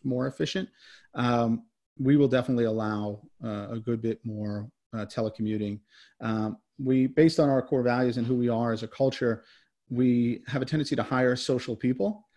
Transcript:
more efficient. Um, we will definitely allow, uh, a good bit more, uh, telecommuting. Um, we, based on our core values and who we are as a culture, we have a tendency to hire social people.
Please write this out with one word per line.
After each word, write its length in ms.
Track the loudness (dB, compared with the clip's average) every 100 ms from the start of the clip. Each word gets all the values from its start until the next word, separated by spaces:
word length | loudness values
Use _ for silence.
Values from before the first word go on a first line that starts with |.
more 240 | -4 -2 -2
efficient. 420 | -4 -4 -4 -6 _ -20 -20 _
Um, 520 | -2 0 2 2 -2 -6 _ _ -2
we 180 | 2 4
will 120 | 4
definitely 360 | 2 2 0
allow, 580 | 0 0 -2 -2 -4 -8 -14 _
uh, 240 | -8 -8 -8
a 80 | -6
good 240 | -4 -2
bit 160 | -2 -4
more, 440 | -6 -6 -6 -6 -10 _ _
uh, 140 | -10 -6
telecommuting. 720 | -4 -4 -4 -4 -2 -4 -8 -14 -20 -20 -8
Um, 380 | -4 -2 -4 -6 _ -6
we, 280 | 0 2 4
based 320 | 4 4 4
on 100 | 4
our 140 | 2
core 200 | 2 0
values 340 | 2 2 2 0
and 100 | 0
who 80 | 0
we 120 | 2
are 240 | 0 -2
as 100 | -2
a 60 | -6
culture, 560 | -2 0 0 -2 -2 -8 _ _ _ _
we 520 | 0 2 4 2 -2 -6
have 160 | -4
a 20 |
tendency 320 | -2 -2 0 -2
to 60 |
hire 340 | 0 2 2 2
social 400 | 0 -2 -4 -2
people. 500 | -2 0 -2 -4 _